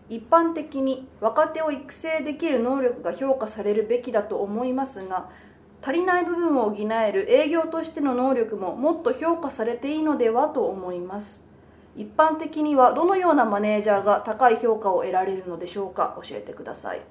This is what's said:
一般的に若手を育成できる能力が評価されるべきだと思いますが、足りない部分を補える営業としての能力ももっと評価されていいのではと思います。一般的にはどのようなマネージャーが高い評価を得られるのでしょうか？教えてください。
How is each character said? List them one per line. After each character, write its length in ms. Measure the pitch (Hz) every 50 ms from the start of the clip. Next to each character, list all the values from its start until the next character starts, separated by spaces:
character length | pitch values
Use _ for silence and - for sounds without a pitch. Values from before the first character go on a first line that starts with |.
| - -
一 120 | 226 226 220 -
般 240 | 330 339 330 330 330
的 300 | 311 294 - - 269 269
に 260 | 269 262 262 - - - -
若 280 | 208 220 220 302 311 311
手 140 | 311 320 320
を 100 | 311 285
育 220 | 254 - - -
成 260 | - - 320 320 311
で 140 | 254 302 285
き 120 | 302 330
る 140 | 320 277 233
能 220 | 233 247 269 269 254
力 200 | 240 247 - -
が 100 | 226 214
評 220 | - 269 269 262
価 140 | - 214 208
さ 140 | - 220 196
れ 100 | 208 208
る 140 | 220 208
べ 140 | - 240 240
き 120 | - 254 226
だ 100 | 208 202
と 200 | - 196 - 196
思 220 | 202 208 226 254
い 80 | 254 254
ま 100 | 262 269
す 240 | 254 - 196 190 185
が、 220 | 185 180 175 - - - - - - - - - - - -
足 100 | 277 294
り 80 | 339 359
な 160 | 370 359 359
い 40 | 349
部 120 | 339 349
分 220 | 339 349 320 294 254
を 120 | 226 208
補 60 | 208
え 360 | 208 208 214 226 226 220 208 196
る 180 | 196 190 -
営 200 | 240 285 311 294
業 120 | 330 330 320
と 220 | 320 320 330 311
し 60 | -
て 100 | - 320
の 140 | 285 269 247
能 180 | 247 254 269 262
力 240 | 240 226 220 208
も 180 | 196 190 175 165
も 200 | 226 262 320 330
っ 80 | 320 -
と 100 | 240 254
評 240 | 254 302 330 339
価 140 | 330 330 262
さ 140 | - - 220
れ 120 | 233 233
て 160 | 240 - 277 302
い 20 |
い 60 | 311 311
の 140 | 311 285
で 140 | 233 233 220
は 180 | 220 247 294 302
と 180 | 302 262 202
思 260 | 170 196 190 180 180 180
い 80 | 175
ま 200 | 175 185 190 208
す。 220 | 208 - - - - - - - - - - - - - -
一 140 | 226 208 208 -
般 200 | - 311 320 302
的 260 | 311 330 302 - 302 302
に 120 | 302 294
は 200 | 262 254 247 247
ど 100 | 285 330
の 120 | 370 392
よ 140 | 381 359 339
う 40 | 294
な 100 | 294 233
マ 160 | 220 202 202
ネ 180 | 214 214 214 214
ー 40 | 208
ジ 80 | 214
ャ 100 | 202 196
ー 40 | 196
が 180 | 208 202 - -
高 260 | 233 220 - 262 240
い 60 | 226
評 220 | 226 240 226 220 214
価 140 | 202 196 180
を 80 | 170
得 120 | 170 185 180
ら 120 | 185 190
れ 120 | 196 190
る 100 | 190 180
の 120 | 180 170 160
で 80 | 175
し 100 | 175 - 202
ょ 100 | 196 180
う 60 | -
か？ 240 | 202 165 - - - -
教 140 | - 131
え 40 | 107
て 140 | 104 - -
く 100 | - -
だ 100 | 113 -
さ 200 | - - 101 90
い。 80 | - - -